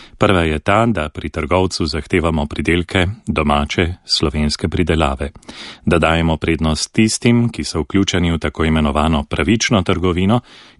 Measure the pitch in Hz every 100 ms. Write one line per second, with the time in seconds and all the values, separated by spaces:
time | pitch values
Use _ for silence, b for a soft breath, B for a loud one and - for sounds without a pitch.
0 | B - 104 92 82 78 - 101 117 110
1 | 76 - 80 - 92 87 92 - 82 76
2 | - 92 82 80 73 - 73 85 85 98
3 | 90 110 - 78 76 73 73 - 85 87
4 | - - 80 76 76 - 90 82 85 80
5 | 76 67 71 - B B B B - 85
6 | 80 82 82 78 82 80 78 78 - -
7 | 110 - 120 120 120 - 76 82 73 92
8 | 98 92 85 82 78 - 80 78 76 73
9 | 78 76 73 - 76 113 - 101 90 87
10 | 90 87 92 120 B B B B